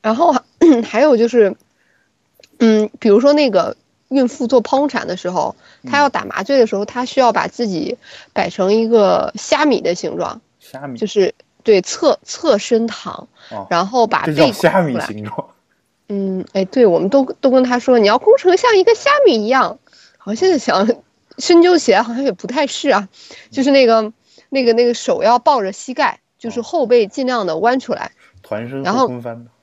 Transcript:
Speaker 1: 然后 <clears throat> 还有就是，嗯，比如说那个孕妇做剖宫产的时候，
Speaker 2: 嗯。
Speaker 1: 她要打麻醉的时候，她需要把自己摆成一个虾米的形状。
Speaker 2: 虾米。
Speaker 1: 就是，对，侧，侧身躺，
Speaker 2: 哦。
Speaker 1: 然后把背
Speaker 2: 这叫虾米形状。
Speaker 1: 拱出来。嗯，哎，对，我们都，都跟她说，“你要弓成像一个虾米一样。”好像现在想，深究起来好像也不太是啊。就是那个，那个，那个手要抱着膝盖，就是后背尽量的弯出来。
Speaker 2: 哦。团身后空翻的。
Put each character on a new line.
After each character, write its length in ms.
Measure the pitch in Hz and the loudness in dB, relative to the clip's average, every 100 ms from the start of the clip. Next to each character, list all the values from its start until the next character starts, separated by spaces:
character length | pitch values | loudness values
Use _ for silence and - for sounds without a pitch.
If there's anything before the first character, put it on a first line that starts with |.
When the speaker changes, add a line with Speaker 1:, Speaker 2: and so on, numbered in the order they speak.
Speaker 1:
然 120 | 220 | -2
后 200 | 226 339 262 _ _ | 0 2 0 _ _
<clears throat> 240 | 339 247 | 4 4
还 160 | 226 214 | 0 0
有 160 | 302 240 | 2 4
就 100 | 233 | 2
是， 300 | 240 202 - _ _ _ _ _ _ _ _ _ _ | 4 2 0 _ _ _ _ _ _ _ _ _ _
嗯， 320 | 226 214 214 - | 2 2 0 -2
比 80 | 226 | 2
如 100 | 202 | 4
说 140 | 277 | 4
那 180 | 294 277 | 2 2
个 240 | 196 - - _ _ _ | 0 -2 -8 _ _ _
孕 200 | 269 247 | 0 0
妇 180 | - 240 | -2 0
做 160 | 254 | 0
剖 160 | - 269 | 2 -2
宫 100 | 285 | -2
产 200 | 226 - | -4 -8
的 80 | 175 | -8
时 140 | 180 | -6
候， 260 | 180 143 - _ _ | -6 -6 -8 _ _
Speaker 2:
嗯。 80 | 254 | -6
Speaker 1:
她 80 | 277 | -2
要 100 | 294 | 0
打 180 | - - | -2 -8
麻 160 | - | -10
醉 160 | 202 277 | -2 0
的 80 | 220 | 2
时 100 | 196 | -2
候， 80 | |
她 200 | 208 247 | -8 -8
需 140 | 254 - | -6 0
要 140 | 247 | 0
把 160 | 220 170 | 0 -4
自 180 | - 233 | -6 -6
己 300 | 175 - - - - - | -6 -6 -10 -14 -20 -10
摆 160 | - 190 | -6 -6
成 240 | - 190 | -2 0
一 120 | 214 226 | 0 2
个 460 | 226 196 175 - 208 | 2 2 2 -2 -8
虾 280 | - 285 | -4 0
米 160 | 302 226 | 2 0
的 140 | - | -2
形 220 | 175 160 170 | -6 -8 -8
状。 220 | 165 - _ _ | -8 -10 _ _
Speaker 2:
虾 260 | _ 131 143 | _ -16 -14
米。 120 | 120 | -8
Speaker 1:
就 80 | 214 | -4
是， 280 | 208 190 - _ _ | 0 -2 -4 _ _
对， 180 | - 202 | 0 0
侧， 380 | - - 311 214 | 0 -2 0 0
侧 360 | - - 330 208 | -6 -6 0 0
身 280 | - 226 226 | 0 -2 -2
躺， 400 | - - - - _ - | -8 -14 -16 -18 _ -18
Speaker 2:
哦。 160 | 107 98 | -16 -4
Speaker 1:
然 160 | 170 196 | -4 -2
后 200 | 247 226 | 0 0
把 200 | 202 160 | 0 -2
背 80 | |
Speaker 2:
这 120 | 151 156 | 2 0
叫 60 | |
虾 300 | 208 165 180 | 2 0 0
米 100 | 165 120 | -2 -4
形 240 | - 107 | -6 -10
状。 100 | 104 | -10
Speaker 1:
拱 20 | - | -12
出 40 | |
来。 60 | - _ _ _ _ _ _ | -14 _ _ _ _ _ _
嗯， 360 | 202 190 185 - | -6 -6 -6 -6
哎， 120 | 190 190 | -6 -4
对， 180 | 269 | 2
我 140 | 226 170 | 4 4
们 100 | 185 | 2
都， 160 | 277 262 - | 0 0 -2
都 100 | 269 | 0
跟 140 | 262 | 2
她 140 | 254 247 | 2 -2
说 200 | 254 247 | 2 2
，“你 80 | 202 | 4
要 120 | 240 | 2
弓 180 | - 523 | 4 4
成 180 | 359 381 | 4 2
像 180 | 494 415 | 2 2
一 80 | |
个 100 | 381 | 2
虾 160 | 453 - 587 523 | 2 0 2 2
米 200 | 226 208 | 2 0
一 0 | |
样。” 320 | 262 196 - _ _ _ _ | 0 0 -6 _ _ _ _
好 160 | - | -10
像 20 | 220 | -2
现 140 | 381 | 0
在 80 | 311 | 0
想， 280 | - 170 214 - _ _ _ - | 0 0 0 -2 _ _ _ -12
深 240 | - 339 | 4 6
究 160 | 349 349 | 6 4
起 140 | - | 2
来 100 | 196 | 2
好 100 | 226 | 0
像 100 | 233 | -2
也 80 | 277 | -4
不 160 | 185 208 | -4 -6
太 200 | 254 285 | -4 -4
是 240 | - 294 | -4 0
啊。 180 | 202 196 _ - - - | 0 -2 _ -20 -20 -12
就 120 | - | -4
是 80 | 269 | 2
那 160 | 277 247 | 4 4
个， 260 | 226 220 - _ _ _ | 2 0 -10 _ _ _
那 120 | 269 | -2
个， 100 | 240 | 0
那 100 | 226 | 2
个 80 | 240 | 0
手 300 | 233 - 170 | -2 -4 -2
要 160 | 202 240 | 2 2
抱 240 | 311 277 | 2 0
着 100 | 196 | -2
膝 220 | 208 - | -10 -12
盖， 260 | 254 285 - _ _ | -4 -4 -4 _ _
就 120 | 233 | -10
是 100 | 226 | -10
后 260 | 220 339 233 | -6 -4 2
背 200 | 240 208 | 2 0
尽 180 | - 254 | -4 -4
量 200 | 247 185 | -4 -4
的 100 | 160 | -2
弯 240 | 220 262 | 0 -2
出 140 | 240 | -4
来。 100 | 214 | -8
Speaker 2:
哦。 60 | - _ _ _ | -10 _ _ _
团 260 | _ 107 120 | _ -10 -8
身 160 | 135 | -8
后 220 | 139 226 247 | -4 -2 -2
空 140 | 123 | -4
翻 220 | 120 117 | -12 -14
的。 80 | 117 _ | -18 _